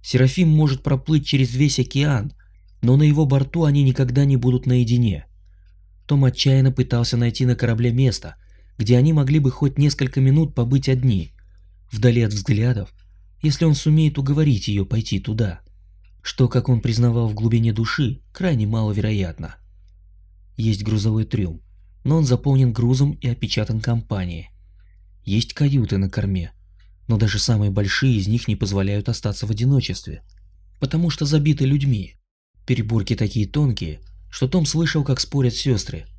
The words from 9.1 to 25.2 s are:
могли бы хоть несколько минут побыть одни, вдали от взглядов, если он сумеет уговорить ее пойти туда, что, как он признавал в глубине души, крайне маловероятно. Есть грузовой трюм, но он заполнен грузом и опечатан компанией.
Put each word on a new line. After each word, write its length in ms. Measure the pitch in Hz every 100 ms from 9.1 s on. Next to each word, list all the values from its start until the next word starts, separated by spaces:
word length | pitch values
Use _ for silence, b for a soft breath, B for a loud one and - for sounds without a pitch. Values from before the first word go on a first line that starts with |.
могли 260 | 156 135 156
бы 120 | 135
хоть 260 | - 143 135
несколько 420 | 147 - 135 139
минут 360 | 135 143 160 -
побыть 340 | 120 135 131
одни, 440 | 131 127 98 80 - - - - - -
вдали 300 | 104 123 120
от 120 | 113
взглядов, 600 | 104 - 107 120 113 98 _ _ - - -
если 240 | 156 139 165
он 100 | 147
сумеет 420 | - 156 156 147
уговорить 500 | 135 147 156 113 -
ее 180 | 101 95
пойти 340 | 110 110 98
туда, 420 | - 107 107 85 - - - - - -
что, 280 | - - 123
как 180 | 131 -
он 120 | 120
признавал 460 | 120 113 120 117 117
в 60 |
глубине 380 | 104 113 113 113
души, 500 | 110 113 - 131 135 _
крайне 340 | - 185 135 104
маловероятно. 880 | 113 107 104 107 104 90 - 80 - - - - - - - - - - -
Есть 260 | 110 101
грузовой 420 | 104 107 104 110 104
трюм, 360 | 110 92 82 - - - -
но 140 | 135 160
он 80 | 143
заполнен 480 | 123 143 135 127
грузом 400 | 110 117 127 139
и 140 | 147 123
опечатан 520 | 120 104 - 107 110
компанией. 680 | 110 117 - 101 90 85 85 - - - - - - -